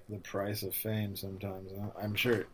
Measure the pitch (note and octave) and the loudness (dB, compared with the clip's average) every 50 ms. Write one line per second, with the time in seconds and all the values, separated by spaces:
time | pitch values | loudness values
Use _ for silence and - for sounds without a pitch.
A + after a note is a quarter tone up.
0 | - - G#2 G2+ - - - G2 G2 G2+ G#2 G#2 G2+ F#2+ - - - A2 A2 A2 | -6 -8 -8 -8 -8 -4 -2 0 0 0 0 -2 -2 -2 -2 0 0 2 2 2
1 | G#2+ G2+ G2 - - G2 F#2+ F#2+ G2 G2 F#2+ F#2 F#2+ F#2 F#2+ G2 G2+ G#2 - F2 | 2 0 -2 -4 -4 -6 -6 -4 -4 -4 -4 -4 -8 -8 -6 -4 -4 -4 -4 -2
2 | G2+ G#2 G#2 - - B2 A#2+ G#2 F2+ - | -2 0 2 4 6 6 6 6 4 -2